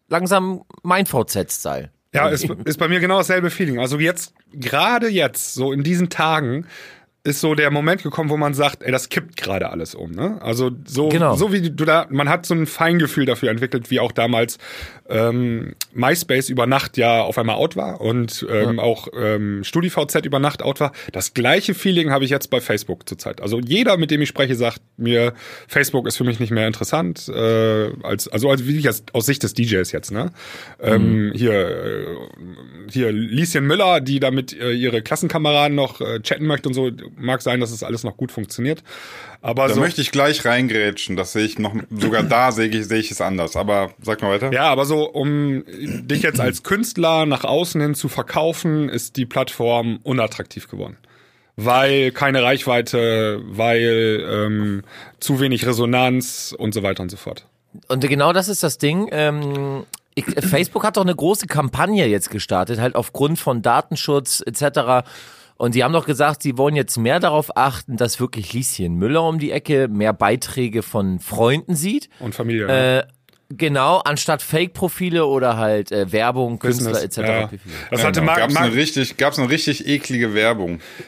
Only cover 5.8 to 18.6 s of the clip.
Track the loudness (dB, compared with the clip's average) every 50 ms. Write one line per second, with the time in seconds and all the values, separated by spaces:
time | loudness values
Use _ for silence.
5.8 | 0 2 2 2 0 0 0 0 0 2 2 0 0 -2 -4 -4 -6 -10 -16 -20
6.8 | -20 -20 -20 -20 _ _ _ _ _ -4 -2 0 0 0 2 4 2 2 2 2
7.8 | 2 2 0 0 -2 -6 -4 -4 -2 0 0 0 0 0 0 0 0 0 -2 -2
8.8 | -4 -2 -2 -2 -2 -2 -4 -4 -4 -4 -10 -8 -6 -4 -4 -2 -4 -4 -4 -6
9.8 | -8 -8 -10 -12 -12 -10 -6 -4 -4 -4 -4 -6 -4 -4 0 0 0 0 -2 -4
10.8 | -10 -6 -2 0 2 4 4 4 4 4 4 4 2 2 2 2 0 0 -2 0
11.8 | 2 4 4 4 2 2 0 0 2 2 2 0 0 0 0 0 0 -2 0 0
12.8 | 2 4 4 4 2 2 2 0 2 2 2 0 0 0 0 0 -2 -2 -2 -4
13.8 | -2 0 0 0 0 0 0 0 0 2 2 2 0 0 -2 -10 -14 -16 -16 -14
14.8 | -16 -16 -18 -20 _ -4 0 2 2 2 2 0 0 0 -2 -4 -6 -8 -10 -12
15.8 | -14 -10 -4 0 2 2 2 0 0 0 0 0 0 0 0 0 2 2 2 2
16.8 | 0 -2 0 2 4 4 4 4 2 2 0 0 0 0 0 0 0 -2 -2 -4
17.8 | -6 -6 -6 -4 -2 0 0 0 -2 -2 -4 -8 -6 -2 0 0